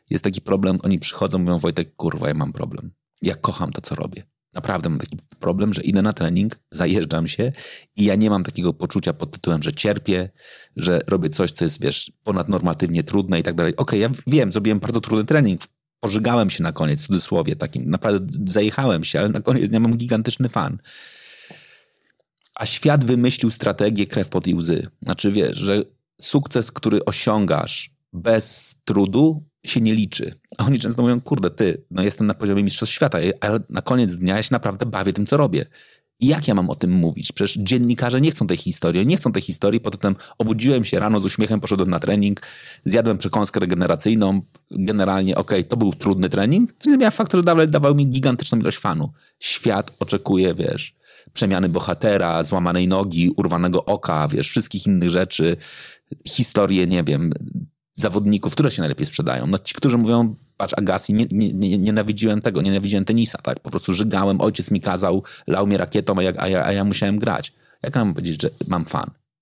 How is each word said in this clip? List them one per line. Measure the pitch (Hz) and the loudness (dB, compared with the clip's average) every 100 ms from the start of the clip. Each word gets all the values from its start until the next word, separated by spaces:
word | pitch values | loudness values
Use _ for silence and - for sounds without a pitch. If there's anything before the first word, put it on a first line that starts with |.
| - | -6
jest | - | -4
taki | 101 92 | -4 -6
problem, | - 98 95 92 | -2 0 2 0
oni | 98 90 | 0 0
przychodzą, | - - 92 92 | -2 -4 -2 0
mówią: | 90 85 | 0 0
"Wojtek, | 85 80 82 - | 0 -2 -6 -4
kurwa, | 82 78 76 | -4 -2 -4
ja | |
mam | 73 71 | -2 -4
problem. | - - - 90 _ _ - | -6 -8 -8 -14 _ _ -6
Ja | - | -6
kocham | - - - 82 | -2 -4 -4 -6
to, | - | -6
co | - | -8
robię. | 78 90 - - _ _ | -8 -8 -10 -20 _ _
Naprawdę | - - 92 85 | -10 -6 -4 -2
mam | 73 | -4
taki | - - _ - | -6 -12 _ -6
problem, | 92 95 104 | -2 0 0
że | - | 0
idę | - 95 | 0 2
na | 107 | 2
trening, | - 82 90 110 - _ | 0 0 0 0 -4 _
zajeżdżam | 78 85 95 76 82 80 | -4 0 0 0 -2 -4
się | - 120 - - - _ 104 | -2 -4 -4 -14 -20 _ 0
i | |
ja | 101 | 2
nie | 98 107 | 4 2
mam | 101 | 2
takiego | 87 - 87 | -2 -2 -2
poczucia | - 87 98 87 | -2 -2 -2 -2
pod | 78 76 | -4 -8
tytułem, | - - 80 | -6 -2 -2
że | 78 | -2
cierpię, | - 104 - - 90 92 _ - - - - | -2 -2 -2 0 -2 -2 _ -20 -20 -16 -6
że | 82 87 - | 0 0 2
robię | 95 80 | 0 0
coś, | - 87 | -2 -4
co | - | 0
jest, | 85 - | -4 -2
wiesz, | 71 - - _ | -4 -4 -8 _
ponadnormatywnie | - 95 85 92 85 78 87 85 | -4 -2 0 0 0 0 -2 -2
trudne | 78 101 92 85 | 0 -2 0 0
i | |
tak | 85 | 0
dalej. | 85 82 - | 0 -2 0
Okej, | - 104 | -2 0
ja | 113 131 - | 0 -2 0
wiem, | 147 101 | 2 2
zrobiłem | 104 107 101 | 0 0 0
bardzo | 104 113 | 0 -4
trudny | - 110 - | 0 0 2
trening, | 156 113 87 - _ _ - | 2 2 0 -6 _ _ -8
pożygałem | 104 107 117 120 98 | -4 0 2 2 2
się | - | 0
na | 80 | -4
koniec, | 76 78 73 | -2 -2 -2
w | - | -2
cudzysłowie | 92 - 87 76 - | -2 0 -2 -2 -4
takim, | 73 62 65 | -6 -6 -4
naprawdę | 90 110 98 95 - 95 | -2 0 0 -2 -6 -2
zajechałem | 104 104 135 131 82 | 0 0 2 0 0
się, | 80 76 | 0 0
ale | 104 | 0
na | 107 | 0
koniec | 117 131 104 | 0 0 2
ja | 113 | 2
mam | 117 117 | 2 0
gigantyczny | 123 113 120 - 123 | 0 -2 -2 -2 -2
fan". | 110 - 95 - - - - - - - - - - _ _ _ _ _ _ _ | -2 -4 -6 -12 -20 -20 -20 -20 -20 -20 -20 -20 -20 _ _ _ _ _ _ _
A | - 107 | -8 -6
świat | - - 143 | 0 4 4
wymyślił | 120 123 123 - 117 | 4 4 4 2 0
strategię | - 101 - 104 104 98 | 0 -2 2 2 2 0
krew, | 107 92 | -2 -2
pot | 92 87 | -2 0
i | |
łzy. | 85 82 80 - _ | 0 0 -2 -2 _
Znaczy, | - 90 101 | -8 -2 0
wiesz, | 101 69 - | 2 0 0
że | 98 101 - _ _ - | 0 0 -2 _ _ -12
sukces, | - 143 - 123 - | 0 0 2 -2 -2
który | - 110 101 | -2 2 2
osiągasz | - - 120 107 95 78 - - - _ _ | 2 -2 0 2 2 0 0 -6 -10 _ _
bez | 87 113 110 - - - - | -4 2 2 2 -6 -8 -10
trudu, | - 101 95 117 156 151 - _ - | 0 2 2 4 4 2 -10 _ -2
się | 123 | 2
nie | 110 | 2
liczy. | 110 98 - - - _ - | 2 0 -4 -8 -12 _ -2
A | |
oni | 135 123 | 0 2
często | 117 117 | 0 0
mówią: | 120 123 | 2 2
"Kurde, | - 143 90 | 0 -2 -2
ty, | - 95 80 - | 0 0 0 -6
no, | 92 | -2
jestem | 98 - 107 | -2 0 -2
na | |
poziomie | - 104 98 | 0 0 2
mistrzostw | 98 - 110 | 2 -2 -4
świata, | - 139 85 90 - | 0 0 2 -2 -2
ale | 104 110 - | 0 -2 -2
na | - | -6
koniec | - 127 104 87 | 0 2 2 0
dnia | 92 104 | 0 0
ja | |
się | 113 | 0
naprawdę | 135 107 95 120 | -2 -2 -4 -6
bawię | 104 95 | -2 -2
tym, | 95 101 | -2 2
co | 143 | 2
robię. | 139 110 - - - _ _ - | 2 0 -4 -14 -20 _ _ 0
I | 262 | 0
jak | 151 - | 2 0
ja | |
mam | 98 92 | 0 0
o | |
tym | 135 90 | 0 2
mówić? | 90 82 - - | 2 2 -2 -8
Przecież | - 101 107 | -4 -4 -2
dziennikarze | 95 123 120 117 120 127 | 0 2 2 0 0 2
nie | 151 | 2
chcą | - 95 | 0 -2
tej | 87 | -2
historii, | 92 - 85 87 120 | -4 -2 0 2 2
nie | 175 | 2
chcą | 123 | 0
tej | 98 | -2
historii | - - 101 113 | -4 -2 0 0
pod | 110 | -2
tytułem: | - 101 98 - - | -2 -2 -2 -8 -4
obudziłem | 110 110 127 131 | -2 2 2 2
się | - 87 | 2 0
rano | 107 107 | 2 2
z | |
uśmiechem, | 98 - 107 107 | 0 -2 0 0
poszedłem | - 98 92 | 0 0 2
na | 85 | 0
trening, | - 101 101 101 - - - - | 0 2 2 0 -8 -20 -20 -8
zjadłem | - 113 117 95 | 0 2 2 0
przekąskę | 92 107 104 104 | 0 0 0 0
regeneracyjną, | 90 90 85 82 107 113 98 95 - _ _ | 0 0 2 2 2 4 4 2 -2 _ _
generalnie | - 95 104 95 95 95 - | -4 -2 2 2 2 2 0
okej, | - 98 | 0 0
to | 82 120 | 0 0
był | 101 | 0
trudny | 76 101 95 90 | 0 0 2 2
trening", | - 107 185 240 - | 2 2 4 2 0
co | 302 | 2
nie | 269 | 4
zmienia | 220 | 4
faktu, | - 214 - | 2 0 2
że | |
dalej | 175 165 156 | 4 4 4
dawał | 147 143 | 4 4
mi | 143 135 | 4 2
gigantyczną | 131 135 123 - 117 | 2 0 0 0 0
ilość | - - | 0 -2
fanu. | 95 - - - _ - | -4 -2 -6 -8 _ -10
Świat | - - 117 101 - - | -6 -2 0 0 -4 -6
oczekuje, | 98 101 - 95 92 | -2 -2 2 2 2
wiesz, | 87 - - - _ _ - - | 0 -2 -4 -10 _ _ -20 -10
przemiany | - 101 92 90 | -2 0 2 2
bohatera, | 85 92 85 110 98 85 82 | 0 -2 0 2 2 2 0
złamanej | 80 95 87 90 90 | 0 0 0 2 2
nogi, | 95 98 82 87 - | 2 0 2 2 2
urwanego | 87 85 90 87 | 0 0 2 0
oka, | - 101 - 78 73 | 0 -2 0 0 0
wiesz, | 73 76 | -2 -2
wszystkich | 117 - 98 101 | -2 -4 -4 0
innych | 92 87 | 2 2
rzeczy, | 90 90 - 82 85 - - - - - - - | 2 0 0 0 0 -8 -20 -20 -20 -18 -14 -8
historie, | - - - 95 92 90 | -4 0 2 2 2 2
nie | 90 | 2
wiem, | 71 73 82 - - - - _ _ | 0 0 0 -2 -6 -10 -12 _ _
zawodników, | - 107 101 104 104 - | -4 -2 0 2 0 0
które | - 143 | 0 0
się | - | 0
najlepiej | 78 - 76 | -4 -2 -4
sprzedają. | - 82 62 71 | -4 -4 -2 -2
No, | 95 | -2
ci, | - | -4
którzy | - 135 120 | -2 2 2
mówią: | 113 117 113 107 _ - | 4 4 2 -2 _ -8
"Patrz, | 98 - | -4 -2
Agassi, | 92 113 - | 0 -2 0
nie, | 107 - | 0 2
nie, | 101 101 | 0 0
nie, | 95 98 98 | 0 0 2
nienawidziłem | 104 107 104 104 110 104 | 2 2 0 0 0 0
tego, | 120 90 | 0 0
nienawidziłem | 95 98 98 101 | 0 0 0 0
tenisa, | 95 113 110 - | 2 0 0 -4
tak? | - - | -6 -6
Po | - | -6
prostu | 82 - | -6 -2
żygałem, | 90 110 101 98 95 | -2 0 2 2 2
ojciec | 110 - - | 0 0 -2
mi | 101 | -2
kazał, | 101 92 92 95 - - - | 0 0 0 0 -4 -14 -4
lał | 95 101 | 0 2
mnie | 98 | 0
rakietą, | 90 101 104 95 | 0 -2 0 0
a | |
ja, | 92 90 | 0 0
a | 92 | -2
ja, | 92 | 0
a | - | 0
ja | 98 | 0
musiałem | 101 98 101 104 | 0 0 0 0
grać. | 107 85 - _ _ - | 0 -4 -6 _ _ -12
Jak | - 131 | -4 0
mam | 104 | 0
powiedzieć, | 76 85 76 | -2 -4 -2
że | - - - | -4 -4 -4
mam | 90 | -4
fan?" | 78 67 - - _ _ | -4 -6 -8 -14 _ _